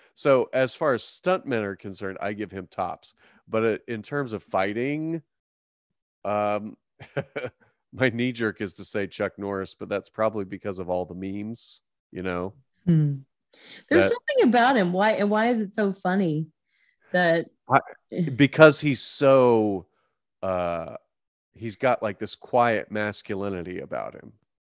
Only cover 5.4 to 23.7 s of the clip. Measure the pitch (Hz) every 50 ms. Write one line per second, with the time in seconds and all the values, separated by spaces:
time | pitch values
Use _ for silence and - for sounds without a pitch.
5.4 | _ _ _ _ _ _ _ _ _ _ _ _ _ _ _ _ - 98 104 104
6.4 | 104 104 104 104 107 110 - _ _ _ _ - 123 - - 139 - _ - 147
7.4 | 127 117 _ _ _ _ _ _ _ _ - - 131 123 110 117 123 127 117 117
8.4 | 113 107 92 - 107 90 - - 95 - - 104 98 87 - - 104 95 - 98
9.4 | 101 101 101 95 95 - - - 107 95 101 95 - - - - 110 110 110 107
10.4 | 98 92 98 90 - 104 92 92 87 87 90 90 90 82 87 92 95 98 98 104
11.4 | 104 110 117 - - - - - _ _ _ _ _ _ - 92 92 92 90 87
12.4 | 90 98 - _ _ _ _ _ - 180 165 156 151 143 143 135 135 _ _ _
13.4 | _ _ _ - - - - - - - 294 349 - - 480 494 - - 571 508
14.4 | 415 240 226 240 240 262 277 220 185 175 180 190 208 220 214 - 208 202 214 214
15.4 | 226 240 247 220 208 190 - 220 208 196 185 - - 180 185 202 190 165 147 156
16.4 | 160 - _ _ _ _ _ _ _ _ _ _ _ _ - 180 180 165 165 170
17.4 | - - _ _ _ - 127 139 - - - _ _ - - - 165 147 127 110
18.4 | 143 131 - - 156 156 139 - 151 147 127 - - - - - 143 135 135 135
19.4 | 127 123 117 110 107 104 98 90 - _ _ _ _ _ _ _ _ _ _ -
20.4 | 92 95 92 90 90 87 85 82 82 80 - - _ _ _ _ _ _ _ _
21.4 | _ _ _ 90 113 113 101 - 135 127 117 - 113 104 98 - 107 - - -
22.4 | - - - 120 120 120 110 101 - - 104 107 104 104 101 - - - 104 95
23.4 | 101 101 98 90 82 87